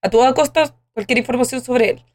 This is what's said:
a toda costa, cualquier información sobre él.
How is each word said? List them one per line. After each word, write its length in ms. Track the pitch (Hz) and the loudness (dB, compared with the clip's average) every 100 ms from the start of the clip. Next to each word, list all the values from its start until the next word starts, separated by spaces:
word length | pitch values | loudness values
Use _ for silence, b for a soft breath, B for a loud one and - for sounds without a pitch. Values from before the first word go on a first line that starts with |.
a 100 | 190 | 0
toda 220 | 226 254 | 2 2
costa, 420 | 262 294 - 302 _ _ | 2 0 0 -2 _ _
cualquier 260 | - 208 233 | -12 -4 -4
información 440 | 233 247 247 262 | -2 -2 -2 -4
sobre 280 | 247 247 214 | -4 0 0
él. 140 | - _ | -2 _